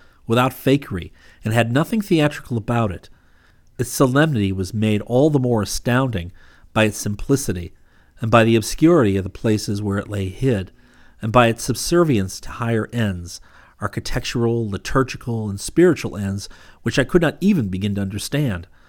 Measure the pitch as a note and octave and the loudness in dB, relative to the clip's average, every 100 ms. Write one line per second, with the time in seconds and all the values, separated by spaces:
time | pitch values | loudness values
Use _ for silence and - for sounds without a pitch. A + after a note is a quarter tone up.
0 | - _ - A#2 B2+ - C3+ C#3+ - F2+ | -20 _ -2 2 0 0 2 2 0 -8
1 | D#2+ - - - A2 A#2 A2+ B2+ D#3+ A3+ | -8 -16 -20 -8 -2 2 2 2 0 -2
2 | - E3 D3 - - A#2 G#2 A#2+ A2 F2 | 2 2 2 0 -6 -6 -2 -2 -2 -4
3 | - - _ _ _ _ _ - A#2+ - | -14 -20 _ _ _ _ _ -8 -4 2
4 | C3+ C3+ D#3+ B2 G2 F#2+ F2+ G#2+ G#2+ G#2 | 2 4 2 2 0 -2 -4 0 0 0
5 | - B2 D#3 D3 B2 A2+ G2+ - - B2 | 0 2 4 2 2 0 -2 -4 0 0
6 | C3 G#2+ F2 - - - - A2+ G#2+ G2 | 0 -4 -8 -14 -20 -20 -6 0 0 0
7 | G#2+ G2+ - C#3 - F2+ E2+ - _ _ | -6 -4 0 0 0 -6 -8 -16 _ _
8 | _ - A2+ A#2 A2+ A2+ G#2+ - D#3 F3 | _ -8 2 4 6 4 2 2 4 6
9 | G#2+ G2 F#2+ - A#2 G#2+ - G2+ G#2 G2 | 4 2 -4 -4 0 0 -2 -4 -2 -4
10 | - G2+ F#2+ F#2 C3+ G#2+ F#2 _ _ _ | -4 -6 -6 -2 0 0 -4 _ _ _
11 | - - A#2 A#2 A#2 A2+ - A#2 - E3+ | -20 -10 0 4 4 2 -4 -4 0 2
12 | E3 A2 F#2+ - - - A#2 A2+ - A#2+ | 4 2 0 -8 -12 -6 -2 -2 -2 -2
13 | G#2+ F2+ E2+ - - - - - G2+ - | -2 -4 -10 -16 -20 -20 -20 -8 -8 -6
14 | - C3+ - B2+ A#2 A#2 A2 G2 - C#3 | -4 -4 -4 -2 0 0 -2 -6 -2 0
15 | C3 - B2 A2+ G#2+ G2+ - - F3 C#3 | 0 -4 -8 -6 -4 -6 -2 4 4 4
16 | - G2+ G2 G2 - - - - A#2+ - | -2 -4 -4 -4 -8 -18 -20 -8 -2 0
17 | B2+ F3 E3 - F#3+ F#3 G2+ F#2 G#2 G2 | 2 2 2 0 2 2 0 -2 -2 -2
18 | G2 G2+ - C#3+ C#3+ F2 E2+ _ | -4 -6 -4 -2 -2 -4 -10 _